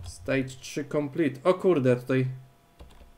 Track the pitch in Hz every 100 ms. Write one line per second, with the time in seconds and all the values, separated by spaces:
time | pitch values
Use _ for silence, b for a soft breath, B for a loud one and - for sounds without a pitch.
0 | - - - 135 135 - - - 143 151
1 | 147 131 151 127 185 185 190 160 127 123
2 | - 131 131 - - _ _ _ - -
3 | -